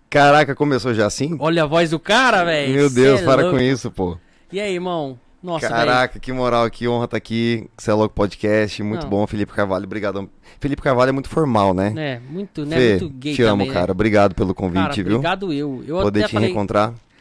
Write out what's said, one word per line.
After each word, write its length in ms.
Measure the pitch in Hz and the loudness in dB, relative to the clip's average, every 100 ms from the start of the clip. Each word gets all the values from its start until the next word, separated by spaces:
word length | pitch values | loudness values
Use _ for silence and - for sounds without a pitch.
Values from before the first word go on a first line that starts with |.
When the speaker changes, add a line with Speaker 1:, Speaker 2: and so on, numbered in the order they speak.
| _ | _
Speaker 1:
Caraca, 460 | 147 143 147 143 | 4 6 6 4
começou 400 | 135 147 139 123 | 0 0 0 0
já 100 | 113 | 0
assim? 320 | 104 - 143 156 | 0 0 -4 -2
Speaker 2:
Olha 260 | 151 170 | -2 0
a 20 | 147 | 0
voz 240 | 165 170 | 2 0
do 80 | 156 | -2
cara, 440 | - 220 262 202 | 0 2 4 2
véi. 300 | 170 151 139 | 2 0 0
Speaker 1:
Meu 160 | 139 143 | 2 4
Deus, 300 | 123 131 135 | 6 6 6
Speaker 2:
Cê 40 | |
é 40 | - | 4
Speaker 1:
para 160 | 131 | 2
Speaker 2:
louco. 160 | 180 135 | 2 2
Speaker 1:
com 40 | |
isso, 280 | 127 131 113 | 0 -2 -4
pô. 260 | 90 87 85 _ _ _ | -4 -4 -6 _ _ _
Speaker 2:
E 80 | 185 | -8
aí, 140 | 208 | -6
irmão? 480 | 175 180 175 139 123 _ _ | -6 -6 -6 -6 -10 _ _
Nossa, 260 | 180 165 113 | -8 -4 -2
Speaker 1:
Caraca, 460 | 117 117 127 127 | 0 2 2 0
Speaker 2:
véi. 60 | - | -4
Speaker 1:
que 100 | - | -8
moral, 380 | 127 123 120 117 | -4 0 2 0
que 180 | - 120 | -2 -2
honra 180 | 120 120 | -2 -2
tá 120 | 113 | -6
aqui. 500 | - 113 117 117 - - | -4 -2 -2 -2 -6 -8
Cê 140 | - | 0
é 40 | |
louco 200 | 107 107 | 2 2
podcast, 680 | - 104 - 107 107 107 - | 0 -2 -2 0 2 0 -4
muito 200 | 104 110 | -6 -6
Speaker 2:
Não. 80 | 147 | -4
Speaker 1:
bom, 160 | 101 104 | -2 -2
Felipe 260 | 107 101 | -4 -4
Carvalho, 320 | - 101 95 | -4 -2 -4
obrigadão. 420 | 98 104 101 98 98 _ - - | -6 -6 -6 -6 -10 _ -20 -8
Felipe 220 | 143 143 | -6 -4
Carvalho 300 | 143 123 131 | 0 2 2
é 20 | |
muito 160 | 135 131 | 0 -4
formal, 460 | 165 151 110 98 | -2 0 2 2
né? 180 | 92 101 156 | 2 0 -2
Speaker 2:
É, 200 | 151 123 | -6 -8
muito, 440 | 127 170 202 - | -10 -12 -12 -10
né? 120 | 147 160 | -4 2
Speaker 1:
Fê, 140 | 120 | 4
Speaker 2:
Muito 160 | 98 - | 2 -2
gay 240 | 131 143 | -8 -6
Speaker 1:
te 80 | 139 | 0
amo, 80 | 113 101 | 2 2
Speaker 2:
também, 100 | 95 | 0
né? 60 | |
Speaker 1:
cara. 180 | 90 90 | -2 -2
Obrigado 420 | 92 107 104 101 | 0 2 4 2
pelo 200 | 92 95 | 2 -2
convite, 260 | 95 95 90 | -2 -4 -2
Speaker 2:
Cara, 140 | 92 | -2
Speaker 1:
viu? 100 | - 92 113 | -2 -2 0
Speaker 2:
obrigado 360 | 160 190 196 | 0 -4 -4
eu. 320 | 143 147 127 131 | -4 -4 -8 -6
Eu 120 | 170 | -2
Speaker 1:
Poder 200 | 196 202 | 0 0
Speaker 2:
até 80 | 214 | 0
Speaker 1:
te 40 | |
Speaker 2:
falei, 160 | 107 110 | 0 -2
Speaker 1:
reencontrar. 460 | 107 98 104 110 117 _ _ | -2 -2 0 0 -4 _ _